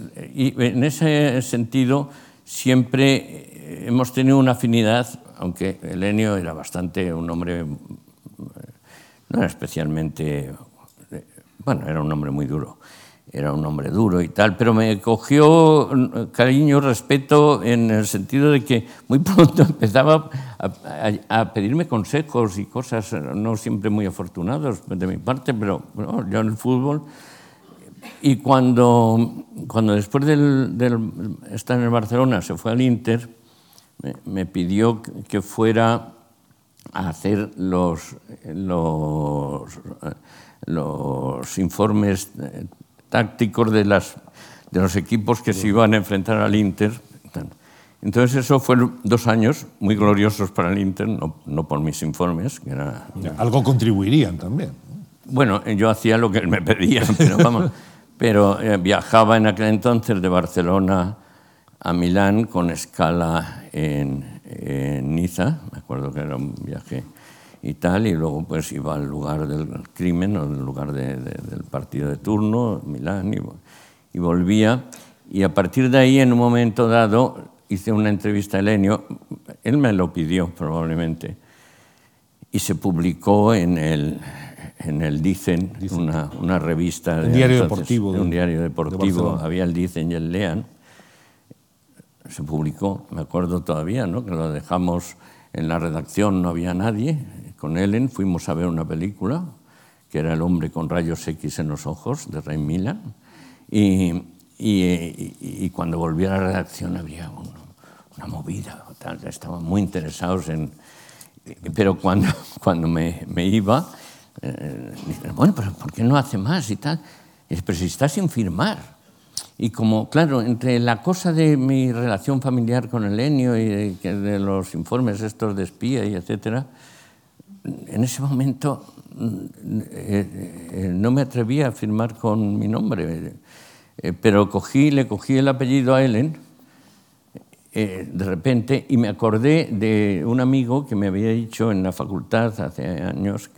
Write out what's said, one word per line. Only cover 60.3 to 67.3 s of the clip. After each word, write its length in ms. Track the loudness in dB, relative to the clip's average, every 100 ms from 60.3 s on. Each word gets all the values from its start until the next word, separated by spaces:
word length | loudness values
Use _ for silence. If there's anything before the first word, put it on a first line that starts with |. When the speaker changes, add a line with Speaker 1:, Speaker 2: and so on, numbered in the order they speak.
| 2 2 0 2 2 2 2 0 -4 -14 _ _ _ _ -10
Speaker 1:
a 120 | -4
Milán 520 | 0 2 4 4 2 0
con 240 | 0 -2
escala 960 | -2 -6 -2 0 2 0 0 -4 -10 -12
en, 640 | -4 -2 -2 -4 -6 -8 -16 -16
en 720 | -12 -8 -6 -4 -4 -2 -2
Niza, 440 | -2 -2 -2 -2 -8
me 60 | -16
acuerdo 340 | -10 -8 -6
que 80 | -8
era 160 | -8 -6
un 180 | -8 -8
viaje 400 | -10 -12 -10 -10 -12 -18 -20